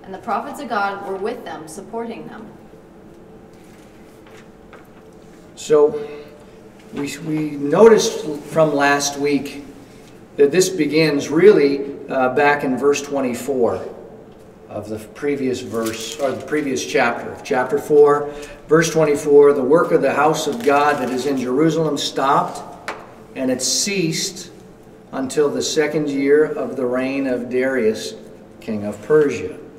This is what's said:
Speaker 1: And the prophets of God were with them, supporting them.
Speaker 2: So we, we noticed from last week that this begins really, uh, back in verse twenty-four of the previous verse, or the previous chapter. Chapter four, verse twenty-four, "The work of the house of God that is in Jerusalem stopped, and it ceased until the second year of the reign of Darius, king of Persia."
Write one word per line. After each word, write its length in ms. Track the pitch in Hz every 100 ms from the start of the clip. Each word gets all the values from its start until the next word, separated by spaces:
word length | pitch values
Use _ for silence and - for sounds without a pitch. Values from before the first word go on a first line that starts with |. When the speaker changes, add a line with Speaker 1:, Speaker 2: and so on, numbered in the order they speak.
Speaker 1:
And 100 | -
the 60 | 190
prophets 400 | - 208 269 269
of 100 | 277
God 380 | 220 196 190 190
were 100 | 190
with 260 | 202 262
them, 240 | - 156 156
supporting 600 | - 196 226 233 165 -
them. 240 | - - - - - - - - - - - - - - - - - - - - - - - - - - - - - - - - -
Speaker 2:
So 520 | - 151 147 151 - - - - - - - - -
we, 240 | - 143 -
we 340 | 160 156 151
noticed 760 | 143 143 165 226 214 - - 151 147
from 320 | - 160 156 143
last 420 | 143 143 - 139
week 460 | 143 139 - - - - - - - - - -
that 140 | 143
this 160 | 165 185
begins 580 | - 143 151 160 143 131
really, 680 | 151 190 175 143 139 - - -
uh, 260 | 135 127
back 300 | 135 147 139
in 140 | 139 123
verse 240 | 143 143
twenty-four 840 | - 139 127 117 - 131 110 92 - - - - - - - - -
of 180 | 110 101
the 100 | 110
previous 640 | - - 143 135 127 92
verse, 580 | 107 117 113 110 - -
or 140 | 135
the 140 | 110 -
previous 400 | 151 135 123 -
chapter. 520 | 143 120 117 - -
Chapter 340 | - 131 131 147
four, 560 | - 147 147 143 - - - - -
verse 200 | 156 160
twenty-four, 640 | 160 156 143 151 143 143
"The 100 | 131
work 300 | 127 160 170
of 100 | 165
the 120 | 135
house 340 | 131 151 156 -
of 160 | 120
God 320 | 127 143 147 139
that 80 | 123
is 160 | 127 139
in 100 | 131
Jerusalem 600 | 123 127 165 160 156 143
stopped, 920 | - - 135 156 - - - - - - - - - 131
and 160 | 131
it 100 | 127
ceased 920 | - - - 196 160 - - - - - - - - - -
until 380 | 135 131 156 143
the 120 | 127
second 460 | 113 - 151 156 147
year 380 | 135 139 147 151
of 320 | 143 127 127
the 80 | 127
reign 420 | 127 131 139 135
of 220 | 123 117
Darius, 640 | 127 131 131 110 113 - - - - - -
king 240 | - 107 104
of 140 | 104
Persia." 580 | - 156 143 113 92 - -